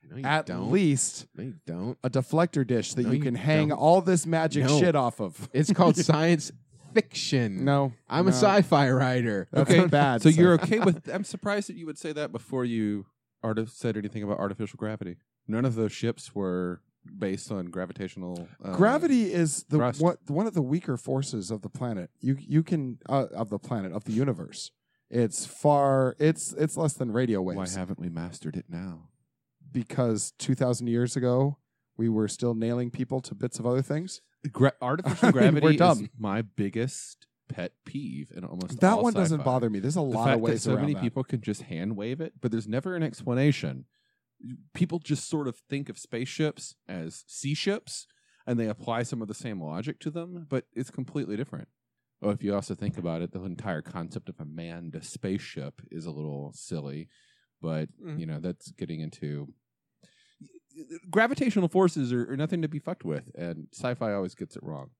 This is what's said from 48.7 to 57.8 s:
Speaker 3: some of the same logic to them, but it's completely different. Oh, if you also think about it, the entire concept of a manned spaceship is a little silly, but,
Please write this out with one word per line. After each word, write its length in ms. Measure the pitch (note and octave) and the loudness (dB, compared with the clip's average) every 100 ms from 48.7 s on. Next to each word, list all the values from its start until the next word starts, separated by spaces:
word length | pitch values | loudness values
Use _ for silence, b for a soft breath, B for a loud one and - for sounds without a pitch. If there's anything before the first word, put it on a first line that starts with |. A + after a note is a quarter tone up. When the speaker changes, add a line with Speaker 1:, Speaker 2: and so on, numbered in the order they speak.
| G#2+ - A#2 | -4 -4 -4
Speaker 3:
some 180 | A#2 B2 | -4 -6
of 60 | G#2+ | -8
the 60 | |
same 280 | G#2+ A#2+ G2+ | -10 -8 -8
logic 380 | D#2 D#2+ A#2+ - | -6 -6 -8 -8
to 100 | D#3 | -8
them, 360 | D#3+ E3+ F3+ D#3 | -8 -10 -14 -6
but 140 | C3 - | -6 -6
it's 160 | - B2+ | -10 -8
completely 460 | - B2 D3 G#2+ G#2 | -8 -8 -6 -4 -6
different. 320 | C#3 D2 - _ _ _ _ _ | -8 -12 -16 _ _ _ _ _
Oh, 100 | G#2 | -4
if 120 | G2+ | -2
you 100 | G2+ | -2
also 200 | G2+ F#2+ | -2 -4
think 240 | F#2+ G#2 - | -6 -6 -4
about 240 | E2+ E2 | -4 -4
it, 80 | E2+ | -6
the 100 | F#2 | -8
entire 380 | F#2 F2 G2+ D#2+ | -10 -8 -6 -6
concept 460 | - F2+ E2+ - - | -8 -10 -10 -10 -14
of 120 | - | -14
a 40 | |
manned 540 | D2+ D#2+ E2+ E2+ E2+ D#2+ | -14 -12 -12 -12 -12 -14
spaceship 760 | - - G2 F#2+ - - C#2+ - - | -14 -10 -4 -4 -6 -12 -12 -14 -16
is 140 | E2 E2 | -12 -10
a 40 | |
little 420 | D2+ D2+ C#2+ D2 | -10 -8 -10 -12
silly, 540 | - - E2 C#2 C#2+ E2 _ _ _ _ _ | -16 -10 -10 -8 -12 -14 _ _ _ _ _
but, 280 | E2 D#2 | -6 -6